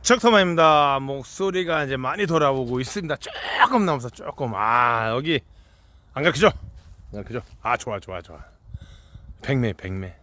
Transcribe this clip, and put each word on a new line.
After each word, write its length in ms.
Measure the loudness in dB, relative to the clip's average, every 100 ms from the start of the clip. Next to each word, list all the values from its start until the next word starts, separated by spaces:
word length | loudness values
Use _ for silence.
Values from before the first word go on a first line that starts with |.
척터마입니다. 960 | 2 4 6 6 6 6 6 6 4 2
목소리가 840 | -2 -8 -10 -6 -4 -2 -2 -2 -2
이제 100 | -4
많이 320 | -4 -2 0
돌아오고 540 | 4 4 2 -2 -4
있습니다. 340 | -4 -6 -6 -8
조금 720 | -8 -10 -6 2 2 4 2
남았어, 240 | -2 -4
조금. 420 | -12 -14 -6 -6
아, 580 | -2 2 4 4 2 -2
여기 280 | -2 -2 -4 _ -20 _ _ _ _ _
안 100 | -2
가르치죠? 240 | -2 4 2
안 760 | 2 -14 -18 -20 -20 -16 -14
가르치죠? 160 | -10 -10 -12 -10
아, 160 | -4 -4
좋아, 240 | -4 -10
좋아, 200 | -10 -14
좋아. 160 | -14 -20 -20 _ -20 -18 -18 -20 -20 -20 -20 -14
백매, 300 | -4 -2 -2
백매. 420 | -4 -10 -10 -10 -16